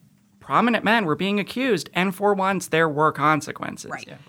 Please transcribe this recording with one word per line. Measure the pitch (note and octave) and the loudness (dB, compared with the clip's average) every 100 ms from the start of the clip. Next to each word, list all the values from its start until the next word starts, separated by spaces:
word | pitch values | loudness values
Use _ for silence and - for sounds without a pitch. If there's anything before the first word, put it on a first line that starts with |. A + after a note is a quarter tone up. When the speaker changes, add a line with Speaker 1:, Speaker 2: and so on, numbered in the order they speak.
| _ _ _ _ | _ _ _ _
Speaker 1:
prominent | - C#3+ A#3 A3 | -2 2 2 2
men | F#3+ A3+ F3 | 2 2 2
were | D3 | 0
being | F#3+ G3+ | 0 -2
accused, | F#3 A#3+ C4 F#3+ - | -4 -4 0 -2 -2
and | F3 F#3+ | -2 -2
for | F3+ G3+ | 0 0
once, | G3 F#3+ F#3+ - | 2 0 -2 0
there | D#3+ E3 | 2 2
were | C#3+ D#3 | 2 2
consequences. | D3+ D3 D#3 C#3+ - - - - | 4 2 2 -2 -8 -10 -10 -12
Speaker 2:
Right. | C3+ - | -14 -14
Speaker 3:
Yeah. | C#3 | -20